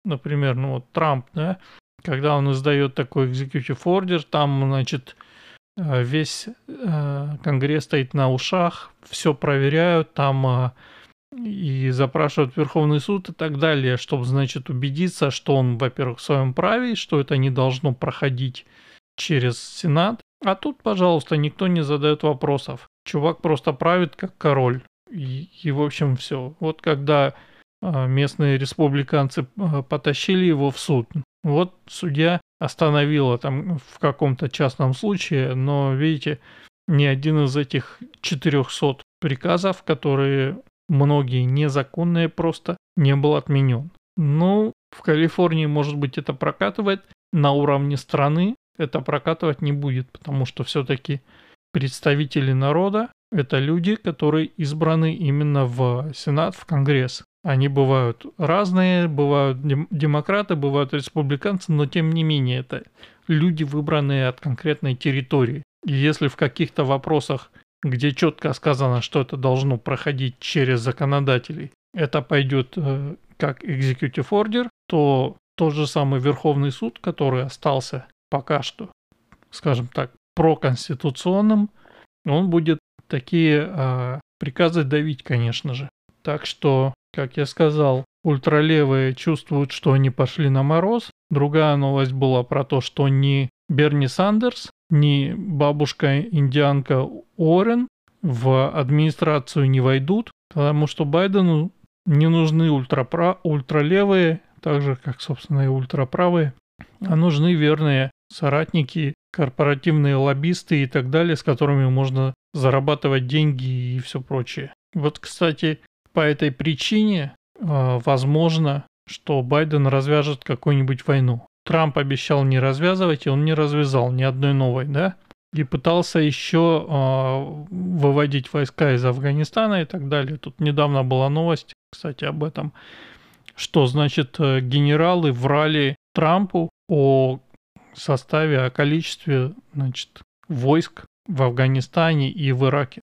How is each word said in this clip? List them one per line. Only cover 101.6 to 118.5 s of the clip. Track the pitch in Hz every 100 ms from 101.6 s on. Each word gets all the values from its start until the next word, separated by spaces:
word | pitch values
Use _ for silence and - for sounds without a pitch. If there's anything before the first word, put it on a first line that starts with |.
| 170 - _ _ -
не | 143 160
нужны | 165 160 160 165
ультрапра-, | 143 127 - 123 170 170 185
ультралевые, | 170 147 127 156 147 190 202 190 165 160 - _
так | 151 143
же, | 139 127
как, | - 123
собственно, | - 135 - 139
и | 135
ультраправые, | 135 127 - 131 170 180 175 147 - _ - - -
а | 196 160
нужны | 175 147 165
верные | 170 151 156 156 139 131 - _
соратники, | - 143 143 160 170 135 170 143 - _
корпоративные | - 139 - 147 139 170 151 143 135
лоббисты | 139 139 165 180 - 151
и | 135
так | 143 127
далее, | 156 170 151
с |
которыми | - 131 151 139 131
можно | 131 135 131 131 - _
зарабатывать | 156 131 131 139 147 139 135 127
деньги | 151 151 131 131 127 123 127
и |
всё | - 135
прочее. | 131 135 120 - 135 - _
Вот, | 175 147 -
кстати, | - - 170 151 160 151 _ _ _
по | -
этой | 151 147 151
причине, | 131 147 143 - 214 214 185 139 - _ -
а, | 185 143 127 123
возможно, | 127 135 135 151 165